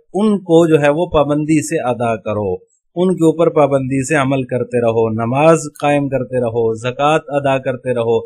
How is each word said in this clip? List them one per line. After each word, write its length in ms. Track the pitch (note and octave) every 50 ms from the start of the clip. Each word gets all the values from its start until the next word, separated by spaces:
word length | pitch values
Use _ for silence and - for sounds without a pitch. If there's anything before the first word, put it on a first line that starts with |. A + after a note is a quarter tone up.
| - _ -
उनको 500 | F3+ G#3 A3 G#3 F#3+ - E3+ E3 E3 E3+ D#3+
जो 100 | D#3 D3
है 120 | D3 D3
वो 140 | C#3+ D#3 F3 E3+ E3
पाबंदी 480 | D#3 C#3+ C#3+ D3 D3+ D3+ D3 D#3+ D3+
से 160 | C#3+ - E3+ D#3 A#2 B2+
अदा 260 | B2 A2 A#2+ A#2 A2+
करो, 340 | G#2+ - G#2+ G#2+ G#2 G#2 G2 F2+ F2+ - _ _ _ _ _ _
उनके 300 | E3+ F3+ F#3+ F3+ D#3+ E3
ऊपर 240 | D#3+ D#3 D#3+ E3+ D#3+
पाबंदी 540 | D#3 D#3 D3 C3+ C#3 C3+ C3 B2+ C#3 C3+ C3
से 120 | - D#3
अमल 280 | D3 C3+ C3 C#3 C3+ C3
करते 360 | B2 C3 B2 A#2+ - - B2
रहो, 280 | A#2 A#2 A2+ A#2 A2+ A2+ A2
नमाज 560 | A2+ A#2 A2+ B2 C#3 D3+ E3 E3 D#3 D3 D3 - -
कायम 260 | D3+ D3 D3 C#3+ C#3+ C3+
करते 320 | C3+ C3 B2+ - B2+ B2+
रहो, 240 | B2 A#2 A2 A#2+ A#2 A2+ A2+
ज़कात 500 | A2 A2 B2 A#2+ B2+ C#3+ D3 D#3 D#3+ - - C#3
अदा 240 | C#3+ C3+ C#3 C3+ C3+
करते 360 | B2 C#3 B2 B2+ - B2+ B2+
रहो, 260 | A#2+ A#2 A#2 A#2 A2+ -